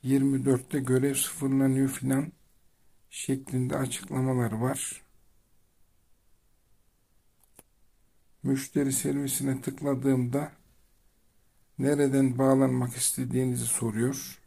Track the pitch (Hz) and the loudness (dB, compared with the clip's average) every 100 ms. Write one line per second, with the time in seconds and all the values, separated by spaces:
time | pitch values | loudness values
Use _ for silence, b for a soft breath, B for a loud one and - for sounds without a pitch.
0 | 127 135 139 135 135 123 - 147 127 127 | 2 2 4 2 2 0 0 -2 2 2
1 | 139 135 - - 139 135 135 131 135 - | 2 0 -4 -4 0 2 4 4 2 0
2 | 127 135 156 - _ _ _ _ _ _ | -2 0 -2 -10 _ _ _ _ _ _
3 | _ - - 135 - 131 127 147 131 - | _ -12 -4 -4 -2 -4 -2 -2 -4 -6
4 | - 139 131 127 117 110 123 135 - - | -6 -4 0 0 0 0 -2 -2 -6 -10
5 | _ _ _ _ _ _ _ _ _ _ | _ _ _ _ _ _ _ _ _ _
6 | _ _ _ _ _ _ _ _ _ _ | _ _ _ _ _ _ _ _ _ _
7 | _ _ _ _ _ - _ _ _ _ | _ _ _ _ _ -20 _ _ _ _
8 | _ _ _ _ 135 135 - 147 135 135 | _ _ _ _ -2 -2 0 -2 0 0
9 | 143 143 139 135 139 135 - 135 143 131 | -2 -2 -2 -2 -2 -2 -6 -4 -2 0
10 | 135 131 123 135 151 - _ _ _ _ | 2 2 2 -2 -4 -12 _ _ _ _
11 | _ _ _ _ _ _ _ - 135 147 | _ _ _ _ _ _ _ -2 0 4
12 | 139 135 135 123 135 135 135 127 123 120 | 4 4 2 4 4 6 4 2 -2 -2
13 | - - 120 123 127 123 117 - 117 107 | -4 -2 -2 0 0 -2 -2 -2 -2 0
14 | 123 135 - - | -2 -2 -10 -16